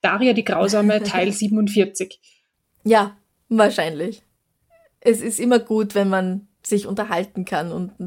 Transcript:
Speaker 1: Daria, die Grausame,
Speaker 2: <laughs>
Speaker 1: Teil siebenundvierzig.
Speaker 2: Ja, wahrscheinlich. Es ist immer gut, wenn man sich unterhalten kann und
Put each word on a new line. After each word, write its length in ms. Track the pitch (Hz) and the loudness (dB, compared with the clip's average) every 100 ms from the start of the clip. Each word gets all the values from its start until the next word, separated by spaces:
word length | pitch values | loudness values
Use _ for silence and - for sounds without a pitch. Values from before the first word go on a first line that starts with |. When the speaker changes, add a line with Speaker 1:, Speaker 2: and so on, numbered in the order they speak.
Speaker 1:
Daria, 300 | 185 202 254 | -2 2 2
die 120 | 220 | 2
Grausame, 580 | 214 165 196 208 208 214 | 0 0 0 2 2 2
Speaker 2:
<laughs> 20 | |
Speaker 1:
Teil 280 | 208 185 190 | 0 0 0
siebenundvierzig. 880 | 196 208 214 202 208 190 - 190 - _ _ _ _ _ _ | 0 0 0 2 2 0 -2 -10 -12 _ _ _ _ _ _
Speaker 2:
Ja, 320 | 214 220 202 - _ _ - | 2 4 2 -6 _ _ -2
wahrscheinlich. 760 | 220 214 208 160 151 185 220 _ _ _ _ _ _ _ _ | 4 4 2 -4 -4 -6 -8 _ _ _ _ _ _ _ _
Es 200 | 240 226 | 0 2
ist 200 | 233 233 | 0 -2
immer 180 | 240 240 | 2 2
gut, 360 | 240 214 208 | 2 -2 -2
wenn 140 | 202 196 | 0 0
man 380 | 190 185 190 - _ | 0 -2 -4 -8 _
sich 240 | - 208 202 | -4 -2 -2
unterhalten 580 | 202 214 175 196 190 185 | -6 -4 -4 -4 -8 -6
kann 260 | 156 170 | -4 -4
und 200 | 165 180 - | -6 -8 -10